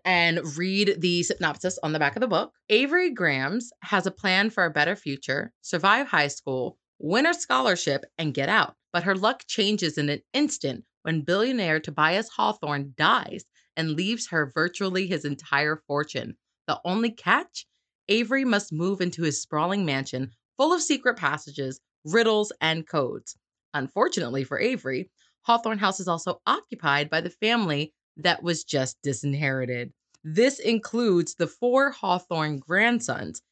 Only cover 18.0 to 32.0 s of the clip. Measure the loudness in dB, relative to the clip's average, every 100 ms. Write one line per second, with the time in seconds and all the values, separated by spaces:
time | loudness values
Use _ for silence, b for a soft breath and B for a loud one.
18 | 0 0 2 0 2 0 0 -2 -2 0
19 | -2 0 -2 -2 -4 -2 0 0 0 -2
20 | -2 -6 -6 -10 _ 0 2 2 0 0
21 | 0 0 0 -2 -6 -8 -6 -8 _ _
22 | 0 2 4 2 0 0 0 0 -2 -2
23 | -2 -4 -14 -20 _ _ _ -6 -4 0
24 | 0 0 -2 -4 -4 0 0 -2 -4 -6
25 | -6 _ _ _ 2 2 2 0 0 0
26 | -2 -2 -2 -4 0 -2 -4 -4 0 2
27 | 2 -2 -2 -2 0 2 2 0 -4 _
28 | _ -2 0 0 0 -2 0 -2 -2 -4
29 | -6 -4 -2 0 0 0 -2 -4 -8 -14
30 | _ _ -4 4 4 2 0 0 0 0
31 | 4 4 2 -2 -4 -2 2 4 2 0